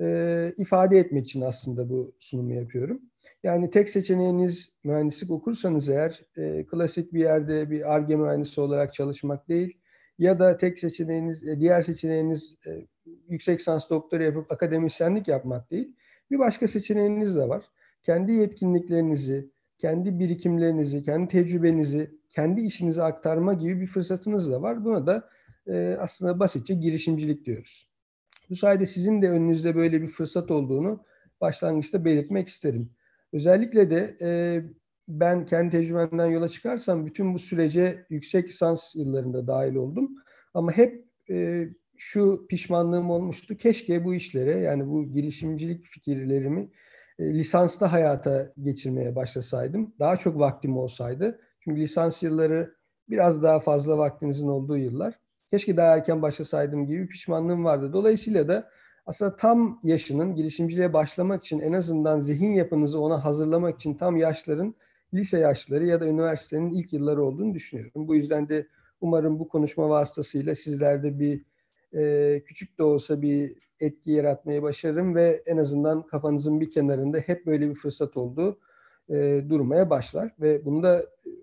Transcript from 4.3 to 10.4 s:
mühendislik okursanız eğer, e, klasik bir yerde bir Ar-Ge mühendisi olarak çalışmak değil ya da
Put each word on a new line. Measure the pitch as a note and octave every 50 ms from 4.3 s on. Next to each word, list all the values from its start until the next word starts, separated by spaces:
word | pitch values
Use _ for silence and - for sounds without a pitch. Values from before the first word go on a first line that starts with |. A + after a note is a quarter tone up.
| F3+ F3+ F3+ F3+ F3 F3 - - _ _ -
mühendislik | C#3+ D3 D3+ D3+ D3+ D3 - - F3+
okursanız | E3 D#3 - A3+ A#3 - - F#3 D#3+ D3+ C3+ C#3
eğer, | C3+ C#3+ D#3 E3 E3 - _ _ _
e, | E3 D#3 D#3 D#3 D#3 D#3
klasik | - - E3 E3+ E3 - F3+ E3 E3+
bir | E3+ E3
yerde | D#3+ D#3+ D#3 D#3 D3 D3+ D#3 D#3 D3+ D3
bir | D3+ D3+ D3 D3 D3+
Ar-Ge | D3+ D3+ D3+ D3+
mühendisi | D3+ D3+ D3 D3 D3 D3 C#3+ - D3+
olarak | C#3+ C#3+ C#3+ C#3+ C#3+ C#3+ -
çalışmak | - C#3 C#3+ C#3 - - C#3+ C#3+ C#3 - -
değil | E3+ E3+ F#3 F3+ - _ _ _ _ _ _ _ _ -
ya | F3 F3+ F#3+
da | E3+